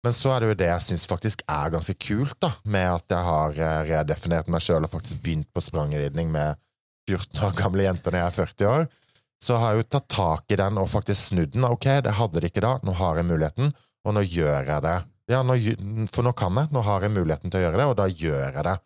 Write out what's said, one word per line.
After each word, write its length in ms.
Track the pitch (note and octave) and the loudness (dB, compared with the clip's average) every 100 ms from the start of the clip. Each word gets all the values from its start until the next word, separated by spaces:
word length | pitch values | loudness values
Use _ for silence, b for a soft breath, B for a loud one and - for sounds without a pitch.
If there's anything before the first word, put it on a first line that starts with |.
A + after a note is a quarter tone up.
Men 80 | A#2+ | 0
så 220 | A#2+ C3+ | 2 2
er 60 | C3 | 2
det 80 | A2+ | 2
jo 60 | G2+ | 2
det 80 | F2 | 2
jeg 140 | F2 | 0
synes 220 | - F2 - | 0 0 0
faktisk 320 | E2+ - - - | -2 -2 -2 -2
er 240 | D3 D2 | -4 -2
ganske 220 | - E2 | -2 -4
kult 400 | - - G#2 C#3+ - | -4 -2 -2 -2 -2
da, 100 | F3 - | -2 -2
med 220 | G#2+ G2+ F#2 | -2 0 2
at 240 | E2+ - | 0 -2
jeg 100 | F2 | -2
har, 300 | F2 D#2 D#2 D2 | 2 2 0 0
eh, 300 | D#2+ D#2 D#2 | 0 0 0
redefinert 600 | D#2 D2+ D2+ E2+ E2+ E2 | 0 0 -4 0 -2 0
meg 120 | E2+ | 0
selv 240 | - E2 | 2 2
og 80 | D#2 | 0
faktisk 300 | D#2 - - | -4 -8 -6
begynt 260 | E2 D#2 D2 | -4 -4 -4
på 80 | - | -6
sprangridning 640 | - E2 D2+ D2 D2 C#3 E2 | -4 -4 -2 -2 -2 -2 -2
med 280 | D#3 D2+ - _ _ _ _ - | 0 -2 -4 _ _ _ _ -4
fjorten 320 | F#2 - - | -4 -4 -2
år 140 | G2+ F2+ | -2 0
gamle 300 | G2 F#2+ F#2+ | 0 2 2
jenter 260 | F2 - | 2 -2
når 80 | F2+ | 0
jeg 60 | F2 | 0
er 100 | - | 0
førti 300 | F2 - G2+ | -4 0 2
år. 160 | C#3 D#3+ b b b b _ | 2 0 b b b b _
Så 140 | - A#2 | 0 2
har 160 | A#2 | 2
jeg 120 | G#2+ | 2
jo 40 | A2+ | 0
tatt 200 | C#3+ - | -2 -2
tak 440 | - F2+ D2+ - | 0 0 0 0
i 40 | G2 | 0
den 220 | G2 G#2 | 0 0
og 100 | F#2+ | 0
faktisk 420 | G#2+ - G2 - | -2 0 2 2
snudd 220 | F2+ D#2 | 2 0
den. 100 | B2 | 0
Ok, 220 | B2+ A#2+ C3+ C#3 | 0 2 2 2
det 100 | A#2 | 2
hadde 280 | G#2 A2 E2 | 0 0 0
det 100 | E2+ | -2
ikke 140 | - A2+ | 0 0
da, 80 | B2+ | 0
nå 100 | G2+ | -2
har 240 | F2 F#2 D#2+ | 0 0 0
jeg 80 | |
muligheten, 480 | F2 E2 D#2 - C#3+ b b _ | 0 0 0 0 -2 b b _
og 100 | G#2+ | -2
nå 60 | G#2 | 0
gjør 460 | F#2+ E2+ D2+ C#2+ C2+ | 0 0 2 0 0
jeg 160 | D2 | -2
det. 140 | D#2 F2+ E2+ _ - | 0 -2 -4 _ -2
Ja, 120 | B2+ | 0
nå 140 | B2+ B2+ | 2 2
gj-, 500 | A2 A#2 G2+ A2 A2 | 0 -2 -6 -6 -4
for 100 | - | 0
nå 80 | A#2+ | 0
kan 220 | - F#2+ | 0 0
jeg, 140 | G2+ D3+ | 0 0
nå 120 | C#3 | 0
har 180 | G#2 G2 | 0 0
jeg 80 | G#2 | 0
muligheten 400 | G2+ D#2+ D#2 F2+ | 0 0 -2 -2
til 80 | F#2+ | 0
å 60 | |
gjøre 160 | F2 F2+ | 2 2
det, 60 | C#3+ | 2
og 80 | A2 | 2
da 100 | G2 | 0
gjør 460 | E2 D#2+ C#2 C2+ | 0 -2 -2 -4
jeg 120 | C2+ | -4
det. 120 | D#2+ - | -2 -4